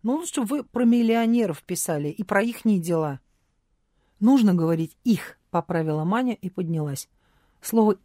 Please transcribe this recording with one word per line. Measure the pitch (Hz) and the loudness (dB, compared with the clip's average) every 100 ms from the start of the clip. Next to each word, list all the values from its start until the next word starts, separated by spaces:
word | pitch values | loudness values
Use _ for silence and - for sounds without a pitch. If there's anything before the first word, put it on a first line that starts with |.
«Ну, | 220 294 | -2 -4
лучше | 349 - | -4 -6
бы | 214 | -4
вы | 285 | -4
про | - 240 | -6 0
миллионеров | 240 240 226 226 226 240 208 151 | 2 4 2 2 2 0 0 -4
писали | - 180 - 151 147 | -8 -6 -4 -4 -4
и | 160 | -6
про | 170 196 | -2 0
ихние | 226 233 226 196 | 0 -2 0 0
дела». | 165 165 156 135 _ _ _ _ _ _ _ _ _ _ | 0 -2 -2 -6 _ _ _ _ _ _ _ _ _ _
Нужно | 214 269 208 180 | 4 6 4 4
говорить | 165 165 160 _ | 2 0 -4 _
«их», — | 247 202 - - _ | -2 -2 -2 -20 _
поправила | 175 - 170 160 151 160 | -6 -2 -4 -2 -2 -2
Маня | 220 254 | -2 -2
и | 208 185 | -6 -10
поднялась. | 185 165 165 147 139 - _ _ _ _ _ | -8 -6 -4 -4 -8 -12 _ _ _ _ _
Слово | - 226 214 - | -2 2 2 2